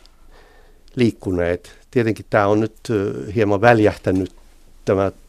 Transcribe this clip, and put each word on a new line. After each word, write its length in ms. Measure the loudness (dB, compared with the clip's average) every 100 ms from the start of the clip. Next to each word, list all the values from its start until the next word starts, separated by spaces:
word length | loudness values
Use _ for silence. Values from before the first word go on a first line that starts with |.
| -20 _ -20 -20 -20 -20 -20 -20 -10 -2
liikkuneet. 840 | -2 -2 -6 -2 -2 -4 -8 -20 -4
Tietenkin 340 | -2 0 -4 -2
tää 180 | 0 2
on 120 | 0
nyt, 160 | -2 -6 -6
ö, 240 | -4 -4 -6 -6 -2
hieman 260 | 0 2
väljähtänyt 760 | 4 4 2 0 -2 -2 -4 -10 -20 -20 -20 -10 -2
tämä 260 | 0 -2 -4